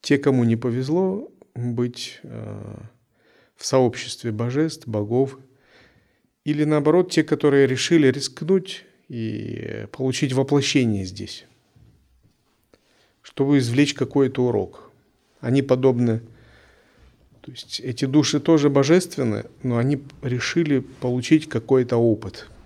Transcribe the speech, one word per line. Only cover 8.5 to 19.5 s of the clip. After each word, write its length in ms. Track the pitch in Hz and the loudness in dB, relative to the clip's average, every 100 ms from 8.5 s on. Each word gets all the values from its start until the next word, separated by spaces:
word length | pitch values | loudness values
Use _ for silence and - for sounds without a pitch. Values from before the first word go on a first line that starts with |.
| 190 185 - - _ _ | 0 0 -16 -18 _ _
и 800 | 123 113 110 110 - - 110 110 | -8 -6 -6 -8 -10 -10 -10 -12
получить 420 | - 131 127 143 | -6 -4 -2 -2
воплощение 720 | 131 135 143 139 139 120 104 92 | 0 2 2 2 2 2 0 -4
здесь, 400 | 95 98 - - _ _ _ _ _ _ _ _ _ _ _ _ _ _ _ _ _ | -10 -14 -14 -20 _ _ _ _ _ _ _ _ _ _ _ _ _ _ _ _ _
чтобы 380 | - - 139 143 | -20 -4 2 2
извлечь 340 | 123 120 143 | 2 0 0
какой-то 540 | 147 131 143 135 135 123 | 0 -2 0 0 0 0
урок. 440 | 110 98 - - _ _ _ _ _ | 0 -4 -10 -20 _ _ _ _ _
Они 220 | 123 135 | -2 0
подобны, 600 | 135 127 135 120 120 113 - - - - _ _ _ _ _ _ _ _ | 2 4 4 2 0 -2 -6 -20 -20 -20 _ _ _ _ _ _ _ _
то 100 | - | -20
есть 280 | 127 - - | -18 -14 -12
эти 260 | 135 120 135 | -10 -4 2
души 340 | 143 139 143 | 2 4 0
тоже 300 | 135 160 143 | 4 4 4
божественны, 760 | 139 139 175 180 - 123 104 - | 4 4 4 2 -4 -2 -2 -6